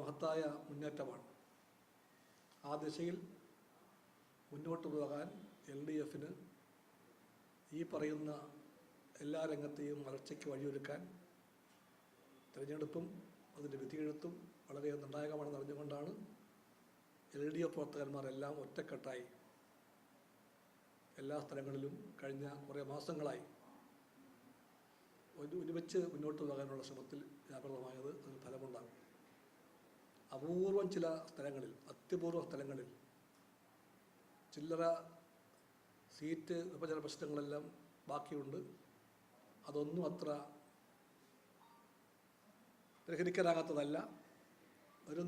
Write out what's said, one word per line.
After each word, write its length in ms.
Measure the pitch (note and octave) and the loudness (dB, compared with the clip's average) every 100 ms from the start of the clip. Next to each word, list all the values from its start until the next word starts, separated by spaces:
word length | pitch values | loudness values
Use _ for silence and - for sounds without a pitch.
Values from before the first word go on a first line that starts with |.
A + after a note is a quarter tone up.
മഹത്തായ 400 | C#3+ D3 D#3+ D#3+ D3+ D3 - | 0 2 4 6 4 2 -4
മുന്നേറ്റമാണ്. 580 | C#3+ D3+ D3 B2+ A#2 - - - - - - - - - - - - - - C#3+ | -2 -2 0 -4 -4 -12 -18 -20 -20 -20 -20 -20 -20 -20 -20 -20 -20 -20 -12 -4
ആ 20 | D3+ | 0
ദിശയിൽ 340 | D#3 D#3 E3+ F3 - - - - - - - - - - - - - | 0 2 0 0 -6 -14 -20 -20 -20 -20 -20 -20 -20 -20 -20 -20 -12
മുന്നോട്ട് 360 | D3 E3 E3 D#3 | -6 -2 0 2
പോകാൻ 340 | D3 C#3 D3 E3+ G3 - - - | 2 2 0 -4 -8 -14 -14 -8
എൽ 60 | C#3 D3+ | -4 0
ഡി 80 | D#3 | 2
എഫിന് 260 | C#3+ C#3+ D3+ - - - - - - - - - - - - - - D3+ | 2 -2 -6 -8 -12 -18 -20 -20 -20 -20 -20 -20 -20 -20 -20 -20 -6 -2
ഈ 20 | E3 | 0
പറയുന്ന 400 | D#3 D3+ D3+ D3+ D3 D3 - - - - - - - | 4 4 4 0 -2 -6 -14 -18 -20 -20 -20 -20 -6
എല്ലാ 180 | D3 D#3+ D#3+ | 0 2 2
രംഗത്തെയും 480 | D3 D3 D3 D3 D3 C3+ | 2 0 -2 -2 -2 -2
വളർച്ചയ്ക്ക് 400 | C3+ - D3 D3 | -4 -6 -4 -2
വഴിയൊരുക്കാൻ 500 | C3+ C#3+ C3+ C#3 D3+ F3+ - - - - - - - - - - - - - - | 0 0 0 -2 -4 -6 -12 -18 -20 -20 -20 -20 -20 -20 -20 -20 -20 -20 -20 -14
തിരഞ്ഞെടുപ്പും 520 | - C#3 D#3 D3+ E3 F3+ - - - - D3 | -6 -2 0 0 0 -2 -6 -12 -18 -18 -8
അതിൻ്റെ 200 | D3 C3+ | -6 -4
വിധിയെഴുത്തും 500 | C3+ D#3 D3+ D3+ E3+ F3 - - - | -2 0 0 0 -4 -6 -12 -16 -8
വളരെ 220 | C#3 D3 C#3+ | 0 2 0
നിർണായകമാണെന്ന് 540 | C3+ D3 D3+ D3+ D3 C#3 | -2 -2 0 0 0 -2
അറിഞ്ഞുകൊണ്ടാണ് 520 | C#3 C#3+ D3 C#3+ D#3 - - - - - - - - - - - - C#3 | -2 -4 -2 -2 -2 -4 -10 -14 -20 -20 -20 -20 -20 -20 -20 -20 -10 -2
എൽ 80 | D3+ D#3 | 0 4
ഡി 60 | E3 | 4
എഫ് 80 | E3 | 4
പ്രവർത്തകന്മാരെല്ലാം 800 | C#3+ C#3+ C#3 C#3 C3+ C3+ C#3+ D3 | 0 0 -2 -2 -2 -2 -2 -2
ഒറ്റക്കെട്ടായി 600 | C3 - D3 C#3 C3+ B2+ A#2+ - - - - - - - - - - - - - - - - - - - | -4 -4 -4 -4 -4 -6 -8 -14 -20 -20 -20 -20 -20 -20 -20 -20 -20 -20 -20 -20 -20 -20 -20 -20 -16 -6
എല്ലാ 160 | C#3 D3 - | -2 -2 -2
സ്ഥലങ്ങളിലും 480 | C#3 C3+ C#3 C#3+ - - - | -4 -2 -2 -2 -4 -10 -8
കഴിഞ്ഞ 240 | C#3 C#3 C#3 C#3+ - | -4 -4 -4 -6 -6
കുറേ 160 | C#3+ C3+ | -4 -2
മാസങ്ങളായി 520 | D3 D3 D#3 D3 - - - - - - - - - - - - - - - - - - - - - | -2 -2 0 0 0 -6 -16 -20 -20 -20 -20 -20 -20 -20 -20 -20 -20 -20 -20 -20 -20 -20 -20 -16 -8
ഒരു, 140 | D3 F3 | -4 -2
ഒരുമിച്ച് 360 | D#3+ E3 E3+ F#3+ E3+ | 0 0 4 4 4
മുന്നോട്ട് 280 | C#3+ D3+ D3 | 2 0 0
പോകാനുള്ള 420 | D3 C#3 C#3 C3+ C3 | 0 0 -2 -4 -6
ശ്രമത്തിൽ 320 | C3 B2 C#3+ D3 - - | -8 -8 -8 -8 -14 -12
വ്യാപൃതമായത് 600 | C3 C3+ C3 B2 C3 C#3 - | -8 -6 -6 -6 -6 -6 -6
അതിന് 180 | - C3 B2+ | -10 -10 -8
ഫലമുണ്ടാകും. 500 | C3 C3 A#2+ A2 - - - - - - - - - - - - - - C3+ | -6 -6 -8 -10 -16 -20 -20 -20 -20 -20 -20 -20 -20 -20 -20 -20 -20 -10 -4
അപൂർവം 520 | D3+ F3+ G3 G3 F#3 F#3 | 2 6 8 8 6 4
ചില 100 | E3 D#3+ - | 4 2 -2
സ്ഥലങ്ങളിൽ, 420 | - C#3 C3+ A#2 - - | -4 -4 -2 -6 -10 -14
അത്യപൂർവ 500 | - - F3 E3+ E3+ - | -16 0 2 4 2 2
സ്ഥലങ്ങളിൽ 420 | C3+ C#3 B2+ A#2+ - - - - - - - - - - - - - - - - | -2 -2 -4 -6 -12 -20 -20 -20 -20 -20 -20 -20 -20 -20 -20 -20 -20 -20 -20 -12
ചില്ലറ 300 | D3 D#3 E3 E3 E3 - - - - - - - - - - - - | -6 2 6 8 6 0 -14 -20 -20 -20 -20 -20 -20 -20 -20 -20 -4
സീറ്റ് 420 | D3+ D#3+ D#3+ E3+ F3+ | 0 0 2 0 0
വിഭജന 260 | D3+ D#3+ D#3 D3+ | 0 2 2 0
പ്രശ്നങ്ങളെല്ലാം 580 | - D3 D3 C#3+ D3 D3 - - - - | -2 0 2 2 -2 -4 -10 -18 -14 -4
ബാക്കിയുണ്ട്. 500 | D3 - D3 C3+ E3+ - - - - - - - - - - - | -2 0 -2 -2 -4 -6 -12 -20 -20 -20 -20 -20 -20 -20 -12 -2
അതൊന്നും 340 | D3 D3 E3+ D#3 | 2 4 4 2
അത്ര 200 | - D3 D3 - - - - - - - - - - - - - - - - - - - - - - - - - - - | 2 0 0 -2 -14 -20 -20 -20 -20 -20 -20 -20 -20 -20 -20 -20 -20 -20 -20 -20 -20 -20 -20 -20 -20 -20 -20 -20 -14 -2
പരിഹരിക്കാനാകാത്തതല്ല. 880 | D#3+ F3 F#3 F3 E3 D#3+ D3 C#3+ D3+ - - - - - - - - - - - | 4 6 8 10 8 6 4 4 2 0 -8 -18 -20 -20 -20 -20 -20 -20 -18 -4
വരും 200 | D#3 | 0